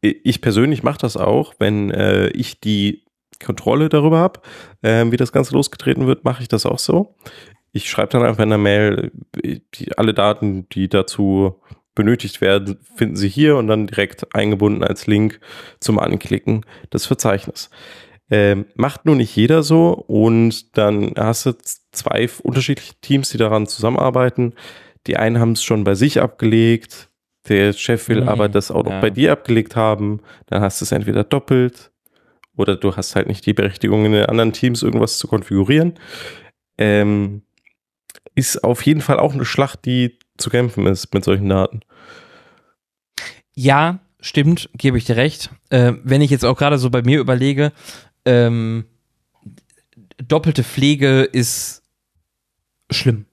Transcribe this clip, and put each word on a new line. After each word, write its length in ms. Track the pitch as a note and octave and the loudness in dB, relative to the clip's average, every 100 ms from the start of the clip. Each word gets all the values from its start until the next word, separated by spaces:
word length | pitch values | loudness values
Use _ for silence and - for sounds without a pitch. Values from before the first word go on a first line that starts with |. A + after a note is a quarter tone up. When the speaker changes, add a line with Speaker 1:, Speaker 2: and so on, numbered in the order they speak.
Speaker 1:
Ich 400 | G#2+ - B2 A#2 | 0 0 -2 -2
persönlich 420 | - G#2 C3+ C3+ | 0 0 0 0
mach 140 | B2+ C#3+ | -2 -4
das 200 | A#2+ - | -6 -4
auch, 380 | - B2 D3+ _ | 0 0 -2 _
wenn, 320 | G#2 G#2 G2+ | -2 0 -2
äh, 380 | F#2+ G2 G2 G2 | -2 0 2 0
ich 320 | - - - | -4 -8 -6
die 420 | A2 G#2 G2+ - _ _ _ _ | -4 0 -2 -4 _ _ _ _
Kontrolle 460 | - G2+ - B2+ D#3 | -10 -4 0 0 2
darüber 300 | D3+ D3+ D#3+ | 2 4 4
hab, 280 | F3+ - - - - _ | 2 -2 -20 -20 -20 _
ähm, 300 | A2 A2+ A#2 | 0 2 2
wie 60 | B2 | 2
das 160 | B2+ | 0
Ganze 200 | C#3 C3 | 0 0
losgetreten 540 | C3+ C#3 - - C3 C3 | 0 -2 -4 -2 0 0
wird, 160 | C3 | 0
mach 160 | - B2 | -2 -4
ich 80 | A#2+ | -4
das 180 | - - | -2 -2
auch 140 | - | -4
so. 360 | - E3+ G3+ _ - - - _ _ | 0 0 -2 _ -20 -20 -20 _ _
Ich 160 | G#2 - | -10 -8
schreib 220 | - G#2 | -4 -2
dann 120 | B2+ | 2
einfach 200 | A#2 G#2+ | 0 2
in 60 | G#2+ | 2
der 80 | G#2+ | 2
Mail, 540 | G2+ G#2 G#2+ G2+ - - - - | 2 2 2 0 -4 -10 -18 -10
die, 540 | - - _ - - - | -8 -8 _ -16 -12 -2
alle 160 | A2 | -2
Daten, 560 | G#2 G2+ G#2+ G#2+ F#2+ F#2 | 2 0 0 -4 -6 -8
die 180 | - F#2+ | -6 0
dazu 720 | G2+ F#2 - G2 F#2+ G2 F#2 _ - _ - | 0 -2 -2 0 2 0 -2 _ -20 _ -2
benötigt 440 | G#2+ A#2 F2+ - | 0 0 -4 -2
werden, 400 | F#2+ G2+ G2 G2 _ - | 2 2 0 -12 _ -4
finden 220 | A2 E2+ | -2 0
Sie 100 | G2 | -4
hier 300 | A2 D3+ C#3+ | 2 2 2
und 100 | A2 | 2
dann 200 | A2 G#2 | 0 -2
direkt 460 | - G2+ - - | -2 -4 -4 -8
eingebunden 500 | - G#2 G#2 G#2 G#2+ | -2 0 2 2 2
als 240 | - G2 - | -2 -2 0
Link 340 | G#2 G#2+ - - - - _ | 2 2 -4 -20 -20 -20 _
zum 180 | - G#2+ | -2 0
Anklicken 640 | - G2 - G2+ - A2 - - - | 0 -4 -4 -4 -2 -4 -4 -20 -8
das 140 | - - | -6 -4
Verzeichnis. 640 | C3+ A#2 G2 - - - - - - - _ _ | -2 0 -2 -4 -16 -16 -20 -20 -20 -20 _ _
Ähm, 380 | G#2+ G2+ G2 G#2 - | 2 4 2 -4 -4
macht 300 | B2+ - D#3 | -4 -2 0
nur 100 | C#3+ | 2
nicht 200 | A2+ - | 2 2
jeder 280 | A2+ D#3+ | 4 4
so 280 | C#3+ D#3+ E2+ | 4 2 2
und 840 | - - G#2+ A2+ A2+ A#2 A2 - - | 0 -2 2 4 4 2 0 -6 0
dann 340 | G#2 G#2 G2+ - | 2 2 -2 -2
hast 280 | A2 A#2 C3+ | -2 -2 -4
du 60 | A#2+ | -6
z-, 240 | - - _ | -10 -14 _
zwei 320 | - - - | -10 -4 -2
f-, 160 | A#2+ - | -2 -4
unterschiedliche 560 | - B2+ B2+ C#3 - - | -4 -4 -2 -6 -8 -20
Teams, 280 | - C#3 C3 | -2 -2 -2
die 80 | A2 | -2
daran 300 | A2 G#2+ G#2+ | 0 0 -2
zusammenarbeiten. 880 | - A2 B2+ C3 B2+ B2+ - A#2+ - - - - _ - | -2 -2 0 0 2 0 0 -4 -4 -20 -20 -20 _ -6
Die 100 | - | -2
einen 220 | A2 A#2 | 0 2
haben's 220 | A#2 A2+ | 0 0
schon 220 | - A2 | -2 0
bei 120 | G2+ F#2+ | 0 2
sich 260 | C#3 A#2+ | 2 2
abgelegt, 880 | G2+ - A2+ A2+ A2+ A#2 - - - _ _ _ - | -2 0 2 4 4 2 -4 -20 -20 _ _ _ -2
der 240 | G#2 G2+ | 2 2
Chef 340 | G2+ - A#2 - | 0 -2 -4 0
will 140 | A2 | 0
Speaker 2:
Mhm, 80 | B2 | 0
Speaker 1:
aber 200 | G#2+ G#2 | 0 0
das 220 | G#2 G2 | 0 -2
auch 120 | - | -4
noch 80 | G#2 | -4
Speaker 2:
ja. 100 | F#2+ | -2
Speaker 1:
bei 80 | G#2+ | -2
dir 240 | G2+ D#3 | 0 0
abgelegt 420 | D3 - A2+ G#2+ - | 0 0 0 0 0
haben, 460 | A2 G#2 G#2 G#2 - - _ | 0 0 -4 -6 -12 -20 _
dann 140 | G2+ | -2
hast 200 | G2 - | 0 -2
du's 120 | - | -4
entweder 300 | G2+ G2+ G#2 | -4 -2 -2
doppelt 680 | G#2 C#3+ - C3 B2 - - _ _ _ _ _ _ - | 0 -2 0 2 2 -4 -20 _ _ _ _ _ _ -4
oder 180 | G2+ F#2+ | -2 0
du 180 | G2+ F#2 | -2 -4
hast 200 | G2 G2+ | -4 -4
halt 120 | G2 | -4
nicht 180 | G2+ - | -4 -2
die 80 | |
Berechtigung, 520 | G#2 G2+ F#2+ G#2 G#2+ G#2+ | 0 -2 -2 0 2 4
in 80 | |
den 120 | G#2+ G#2 | 2 2
anderen 280 | A2+ A2+ | 2 0
Teams 280 | A2 B2+ A#2+ | 0 -2 0
irgendwas 360 | A#2 A2+ A2+ - | -2 0 -2 -2
zu 100 | - | -4
konfigurieren. 720 | G#2+ - G2 F#2+ D3+ E3+ E3+ - - - - - _ _ - | -4 0 0 2 2 2 -4 -20 -18 -18 -20 -20 _ _ -2
Ähm, 640 | G#2+ G#2 G#2 G#2 G2+ G#2 _ _ _ _ _ _ _ - - | 2 2 2 0 -2 -8 _ _ _ _ _ _ _ -20 -6
ist 300 | - C3 - | -4 -2 -2
auf 220 | - A#2+ - | 0 0 2
jeden 160 | D#3 | 0
Fall 180 | C#3 C3+ | 2 2
auch 140 | D3 | 2
eine 120 | C3+ A#2+ | -2 -4
Schlacht, 400 | - C#3 - B2+ | -2 -2 -4 -4
die 320 | B2+ B2 _ _ - | 0 -2 _ _ -10
zu 120 | - | -2
kämpfen 380 | A#2+ B2 G#2 G2 | 0 0 0 0
ist 260 | F#2+ - | 0 -2
mit 100 | G2 | -4
solchen 240 | - G2 G2+ | 0 0 2
Daten. 340 | F#2+ F#2+ A2+ _ _ - - - - _ _ _ _ _ _ _ - - - _ | 0 0 -4 _ _ -20 -20 -20 -20 _ _ _ _ _ _ _ -16 -16 -20 _
Speaker 2:
Ja, 460 | - C3 C#3 D#3+ F#3 _ _ | -2 2 2 2 -2 _ _
stimmt, 500 | - D3+ D3 E3+ - | -6 0 2 2 -2
gebe 240 | - C#3 B2+ | -2 0 0
ich 80 | - | 0
dir 100 | A#2 | 0
recht. 360 | C#3+ - - - _ | 0 -2 -16 -18 _
Äh, 240 | C3 B2 A#2 | 2 2 0
wenn 180 | C3 C3+ | 0 2
ich 100 | D3 | 4
jetzt 140 | C3+ A#2+ | 2 0
auch 120 | B2+ | 0
gerade 200 | C#3+ D3 | 0 2
so 120 | B2+ | 0
bei 120 | B2 | 0
mir 160 | A#2+ D3 | 2 2
überlege, 520 | A#2 B2 C3+ C#3 D3 - - - _ _ - | 2 0 0 0 -2 -2 -20 -20 _ _ 2
ähm, 600 | A#2+ A#2+ A#2 A2+ A2+ A2 _ _ _ _ _ G#2+ - _ _ _ _ G#2+ _ | 4 4 0 -2 -6 -8 _ _ _ _ _ -20 -20 _ _ _ _ _ _
doppelte 460 | B2 D#3 D#3+ C#3+ | -2 0 2 0
Pflege 580 | A#2+ - C#3 D3 C3+ C3 | -2 0 2 2 4 4
ist 600 | C3+ B2+ A#2+ - - - _ _ _ _ _ _ _ _ _ _ _ | 2 0 -2 -4 -10 -14 _ _ _ _ _ _ _ _ _ _ _
schlimm. 360 | - C3+ A2 G#2 | -2 0 -2 -6